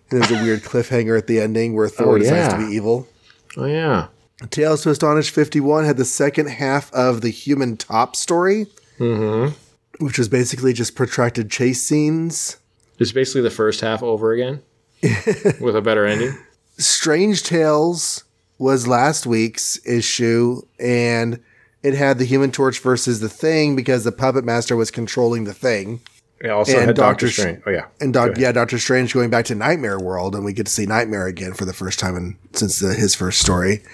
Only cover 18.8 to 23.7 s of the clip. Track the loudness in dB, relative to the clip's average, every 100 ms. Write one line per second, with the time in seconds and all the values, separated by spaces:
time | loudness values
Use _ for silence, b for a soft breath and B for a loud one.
18.8 | 2 2 2 0 0 0 0 -2 -6 -6
19.8 | -2 -2 0 0 2 4 2 0 -8 -6
20.8 | 0 2 2 0 -2 -4 b b b b
21.8 | -2 2 2 2 2 2 2 2 0 0
22.8 | 0 0 0 -2 -4 -4 0 2 2